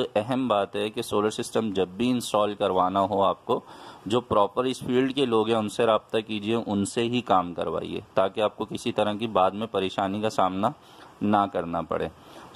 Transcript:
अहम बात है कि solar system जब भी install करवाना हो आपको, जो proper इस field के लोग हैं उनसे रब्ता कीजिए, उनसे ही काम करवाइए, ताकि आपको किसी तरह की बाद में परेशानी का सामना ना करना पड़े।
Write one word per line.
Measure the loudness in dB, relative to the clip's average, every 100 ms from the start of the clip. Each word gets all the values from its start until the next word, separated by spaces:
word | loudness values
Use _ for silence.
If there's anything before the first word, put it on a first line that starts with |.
| 0 -2
अहम | 0 -2 2
बात | 0 0 -2
है | -4
कि | -4
solar | -2 0 0
system | -2 -4 -2 0
जब | 0 -2 0
भी | 0
install | 0 0 0 0
करवाना | 0 0 2 2 2
हो | 2 2
आपको, | 2 0 -2 -2 -2 -20 -20 -14 -2
जो | -2
proper | 2 2 2 2 -2
इस | -4
field | 0 2 2
के | 0 2
लोग | 2 4
हैं | 2
उनसे | 0 0 2
रब्ता | 2 2 -4
कीजिए, | -2 -6 -2 -2
उनसे | 0 0 0 0
ही | 0 -2
काम | 2 2 2
करवाइए, | -4 -4 -4 -4 -8 -4 0
ताकि | 0 2
आपको | -2 -2 -8
किसी | -6 -4
तरह | 0 0
की | -2 -2
बाद | 2 2
में | 0 -4
परेशानी | -2 -2 -2 -2 -2
का | -2
सामना | 0 0 0 -2 -4 -18 -20 -20 -4
ना | 2 2 2
करना | -2 -4 -6
पड़े। | -4 -4 -4 -8 -20 -20 -16